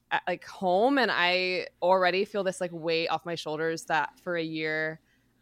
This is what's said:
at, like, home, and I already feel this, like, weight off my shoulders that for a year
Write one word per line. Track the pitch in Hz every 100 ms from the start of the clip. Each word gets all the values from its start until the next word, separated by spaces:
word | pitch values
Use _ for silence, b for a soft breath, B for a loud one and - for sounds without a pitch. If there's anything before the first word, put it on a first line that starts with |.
| -
at, | 151 -
like, | 180 -
home, | - 190 185 240 285
and | 214
I | 135 175 185 185 180 - -
already | 175 190 180 185 202
feel | 208
this, | 185 180
like, | 180
weight | 170 160 165 165
off | 160 170
my | 165
shoulders | 156 156 160 165 -
that | 160 143 -
for | 185 175
a |
year | 160 160 156 156 156 160 _ _ _ -